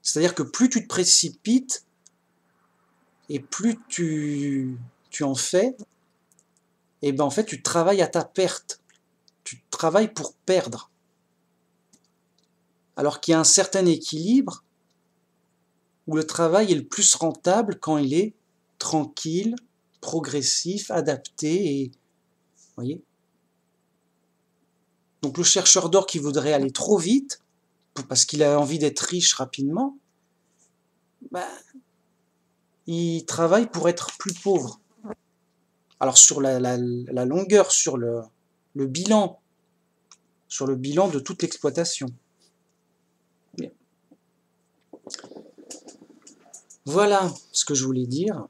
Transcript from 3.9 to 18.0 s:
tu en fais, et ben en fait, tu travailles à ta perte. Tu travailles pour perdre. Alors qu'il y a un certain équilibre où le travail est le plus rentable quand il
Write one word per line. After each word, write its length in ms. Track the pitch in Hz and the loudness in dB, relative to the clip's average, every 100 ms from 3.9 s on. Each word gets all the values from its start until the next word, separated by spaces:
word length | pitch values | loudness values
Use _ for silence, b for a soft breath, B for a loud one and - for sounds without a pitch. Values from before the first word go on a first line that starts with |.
| - 170 156 147 143 143 135 131 123 120 _ _ | -4 -2 -2 -2 -4 -2 -2 -4 -8 -14 _ _
tu 120 | - | -4
en 120 | 143 131 | -4 -2
fais, 420 | - 180 240 254 208 _ _ _ _ _ _ _ _ _ _ _ | 0 2 2 -2 -18 _ _ _ _ _ _ _ _ _ _ _
et 80 | 143 | -2
ben 120 | 135 | 0
en 60 | 143 | 0
fait, 160 | 139 214 | 0 -4
tu 160 | 139 | -4
travailles 400 | - 170 165 196 | -2 2 2 4
à 60 | 160 | 2
ta 180 | 170 165 | 0 -4
perte. 560 | - 180 - - - _ _ _ _ _ _ | 0 0 -2 -12 -18 _ _ _ _ _ _
Tu 180 | - 123 _ | -18 -18 _
travailles 420 | - 165 180 220 | -4 2 2 2
pour 220 | - 143 | -4 -12
perdre. 560 | _ - 185 - 110 - _ _ _ _ _ _ _ _ _ _ _ _ _ _ _ _ _ _ _ _ - | _ 0 0 0 -10 -16 _ _ _ _ _ _ _ _ _ _ _ _ _ _ _ _ _ _ _ _ -2
Alors 260 | 143 147 | -2 -2
qu'il 120 | - | 2
y 20 | 160 | 4
a 40 | |
un 60 | 156 | 6
certain 400 | 185 185 190 180 | 4 4 2 2
équilibre 760 | 160 - - 175 262 277 - _ _ _ _ _ _ _ _ _ _ _ _ _ _ - | 2 -2 -6 2 2 2 -8 _ _ _ _ _ _ _ _ _ _ _ _ _ _ -4
où 80 | 156 | -2
le 100 | 156 | -2
travail 460 | - 165 190 214 | 0 2 4 4
est 40 | 160 | 0
le 100 | 120 | -2
plus 280 | - - - | 0 2 2
rentable 640 | 165 139 - 202 208 180 | -2 -2 0 2 0 -4
quand 180 | - | -2
il 160 | 151 | 0